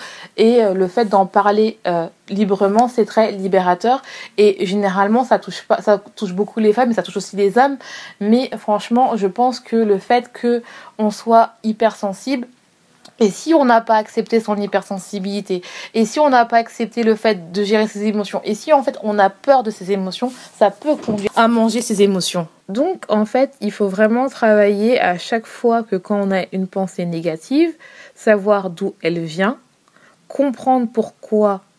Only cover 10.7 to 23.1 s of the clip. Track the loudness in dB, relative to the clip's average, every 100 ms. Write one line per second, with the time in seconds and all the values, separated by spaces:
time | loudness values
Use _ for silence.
10.7 | -20 -16 -4 -4 -2 2 4 2 -2 -6
11.7 | 0 -2 -2 -8 -8 -6 -6 -6 _ _
12.7 | _ _ _ -12 0 0 0 2 2 4
13.7 | 4 4 0 0 -4 -2 -2 0 -4 -2
14.7 | -4 -4 -10 -10 -10 -8 -6 -6 -6 -8
15.7 | -16 -6 -2 0 2 4 4 4 2 0
16.7 | -4 -6 -2 0 2 0 -2 -4 -4 0
17.7 | 0 0 -2 -2 -2 -4 -6 -6 -6 2
18.7 | 2 2 -4 -2 2 2 2 2 2 2
19.7 | -6 -4 -4 -4 -6 -8 -8 -12 0 0
20.7 | 0 -2 -2 -2 -4 -2 2 2 4 2
21.7 | 0 -2 2 2 2 -2 -4 -6 _ -8
22.7 | -2 -2 -4 -2